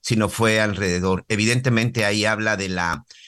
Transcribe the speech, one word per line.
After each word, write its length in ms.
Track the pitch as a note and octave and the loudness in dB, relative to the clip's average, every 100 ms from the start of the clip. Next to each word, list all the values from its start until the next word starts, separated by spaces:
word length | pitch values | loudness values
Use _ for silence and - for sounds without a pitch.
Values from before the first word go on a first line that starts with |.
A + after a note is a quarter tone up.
sino 280 | - A2 G2+ | -2 0 0
fue 300 | - A2+ A2 | 2 2 2
alrededor. 680 | G#2+ G2 F#2+ F2+ F#2 F#2 - | 0 0 -2 0 0 -2 -2
Evidentemente 760 | G#2+ A2 B2+ B2+ A2+ A#2 A#2 G#2 | 0 0 2 2 2 0 0 0
ahí 200 | G#2 G#2+ | 0 0
habla 320 | G#2+ A2 G2+ | 0 -2 -2
de 120 | F#2+ | -2
la, 340 | F2+ E2+ E2+ - - | -2 -2 -4 -8 -20